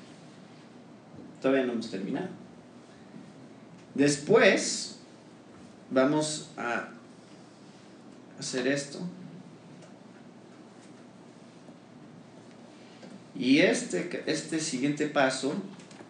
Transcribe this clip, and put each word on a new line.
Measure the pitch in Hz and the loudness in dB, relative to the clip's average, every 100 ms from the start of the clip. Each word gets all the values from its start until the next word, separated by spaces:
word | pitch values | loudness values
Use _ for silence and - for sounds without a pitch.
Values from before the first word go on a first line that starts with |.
| - - - - - - - - - - - - - - | -20 -20 -20 -20 -20 -20 -20 -20 -20 -20 -20 -18 -18 -2
todavía | 135 135 123 | 2 2 2
no | |
hemos | 110 - | -2 -4
terminado. | 95 98 151 - - - - - - - - - - - - - - - - - - | -6 -4 -4 -6 -10 -16 -20 -20 -20 -20 -20 -20 -18 -18 -20 -20 -20 -20 -20 -6 4
Después | 143 147 - 233 202 - - - - - - - - - - - - - - | 4 4 6 8 8 6 2 -4 -8 -12 -18 -20 -20 -20 -20 -20 -20 -20 0
vamos | 131 139 151 151 - - - | 4 4 4 0 -4 -10 -8
a | 117 113 - - - - - - - - - - - - - - - - | -4 -4 -4 -12 -20 -20 -20 -20 -20 -20 -20 -20 -20 -20 -20 -20 -20 -10
hacer | - 127 127 | -6 -2 0
esto. | 139 - - 175 - - - - - - - - - - - - - - - - - - - - - - - - - - - - - - - - - - - - - - - - - - - | 0 -4 -8 -8 -10 -16 -16 -18 -20 -20 -20 -20 -20 -20 -20 -20 -20 -20 -20 -20 -20 -20 -20 -20 -20 -20 -20 -20 -20 -20 -20 -20 -20 -20 -20 -20 -20 -20 -20 -20 -20 -20 -20 -18 -18 -12 -2
Y | 127 147 | 6 8
este, | 202 262 - 175 - - - | 8 4 0 -2 -2 -4 -2
este | 156 - 160 | -2 -2 -4
siguiente | - 123 147 147 147 | -2 0 0 0 0
paso | 147 131 - 135 196 - - - - | 4 4 2 -2 -2 -6 -12 -18 -18